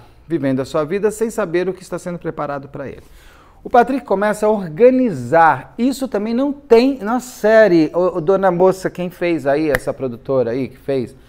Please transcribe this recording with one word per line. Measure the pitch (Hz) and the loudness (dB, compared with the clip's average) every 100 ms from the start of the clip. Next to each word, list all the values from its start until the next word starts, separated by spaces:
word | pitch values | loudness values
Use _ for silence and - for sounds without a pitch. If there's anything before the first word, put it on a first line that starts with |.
| - - - | -18 -20 -8
vivendo | 170 139 135 | -4 -2 -4
a | |
sua | 131 160 | -4 -4
vida | 151 196 208 | -4 -2 -4
sem | 208 220 | -4 -6
saber | 220 185 175 180 | -4 -4 -4 -4
o | |
que | 180 | -8
está | - 175 | -10 -12
sendo | 180 175 | -10 -10
preparado | 165 156 147 143 135 | -10 -8 -8 -10 -12
para | 143 131 | -14 -14
ele. | - - - - - - _ | -16 -20 -20 -20 -20 -20 _
O | - | 2
Patrick | 240 233 262 - | 2 4 0 -2
começa | 190 214 202 214 | 0 0 0 0
a | |
organizar. | 208 175 151 247 254 247 135 120 165 160 135 - - | 0 -4 4 6 6 0 -2 0 4 4 2 -4 -4
Isso | 254 - 262 | -2 -2 -4
também | 202 220 | -4 -4
não | 240 285 | -2 -2
tem | 277 - 226 269 262 | -4 2 4 4 0
na | 202 247 | -4 -6
série. | - - 208 220 208 170 151 | -6 -2 4 6 6 4 2
Ô, | 170 180 170 | 0 -2 0
ô, | |
dona | 160 190 190 | 0 2 2
moça, | 175 185 185 165 | 2 2 2 -4
quem | - 180 | -6 -10
fez | - 175 160 139 | -4 -4 -2 0
aí, | 147 156 | 0 0
essa | - 143 | -2 -4
produtora | 131 135 117 - 131 113 | -6 -8 -8 -2 -2 0
aí | 135 123 | -4 -6
que | - | -8
fez | - 135 110 - | -6 -4 -6 -12